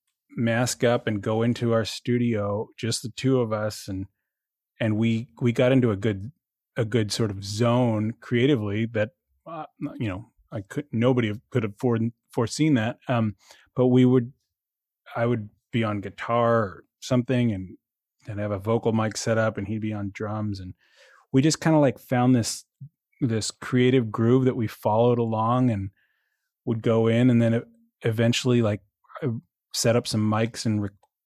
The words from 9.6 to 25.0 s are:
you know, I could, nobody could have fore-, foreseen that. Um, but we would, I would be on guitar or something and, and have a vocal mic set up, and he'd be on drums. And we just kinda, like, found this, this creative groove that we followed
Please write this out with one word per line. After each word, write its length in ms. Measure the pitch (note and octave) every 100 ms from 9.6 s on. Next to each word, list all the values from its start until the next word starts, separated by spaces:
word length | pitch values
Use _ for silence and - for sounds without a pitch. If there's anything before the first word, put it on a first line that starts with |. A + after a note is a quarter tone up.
| - - C#3 -
you 80 | A2
know, 240 | F#2 - _ _
I 120 | A2
could, 240 | - D3 -
nobody 400 | A2+ B2 B2 A2 G#2 _
could 120 | A2+
have 140 | G#2+ -
fore-, 340 | B2 A2+ A#2 - _
foreseen 440 | C3+ A2+ - D#3 B2+
that. 220 | A2+ - -
Um, 260 | A#2+ A2 - _ - _ -
but 120 | B2+
we 180 | B2+ B2+
would, 260 | B2+ A#2+ - _ _ _ _ _ _ -
I 120 | A#2 A#2+
would 240 | A#2 G#2 _ _
be 120 | A#2+
on 160 | A2 G#2
guitar 540 | G2 - - A#2 A#2 A#2
or 200 | G2 - - _
something 500 | - B2+ A#2+ B2 A#2+
and, 260 | F#2+ F2+ - _ _ _ _ -
and 120 | G2+
have 120 | G#2
a 80 | G2
vocal 340 | G#2 A#2 A#2
mic 240 | A2 A2 -
set 200 | A#2+ A2
up, 200 | A2 G#2
and 100 | G2+
he'd 140 | A2
be 120 | G#2+
on 180 | G#2 G2+
drums. 480 | - G#2 G#2+ G#2 F#2+
And 120 | F#2 - _ _ - _ _
we 80 | C3+
just 180 | D#3 -
kinda, 200 | E3 D#3
like, 200 | C#3 -
found 340 | - B2 B2+
this, 300 | B2 G#2+ - - - C#3 _ _ -
this 320 | B2 A2 -
creative 580 | - - B2+ B2 C3 A2
groove 360 | A2 A2+ C3 B2+
that 100 | A#2+
we 120 | G#2+
followed 520 | - A2+ A2